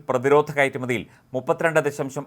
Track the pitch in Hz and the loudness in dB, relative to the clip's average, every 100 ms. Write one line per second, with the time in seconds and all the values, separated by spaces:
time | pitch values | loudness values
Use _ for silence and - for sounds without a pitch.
0 | - 127 127 143 147 143 139 131 123 120 | -2 0 4 4 4 0 0 0 -4 -4
1 | - - _ 127 127 165 165 160 147 143 | -4 -16 _ -8 -2 0 2 2 0 -2
2 | 135 139 | -6 -6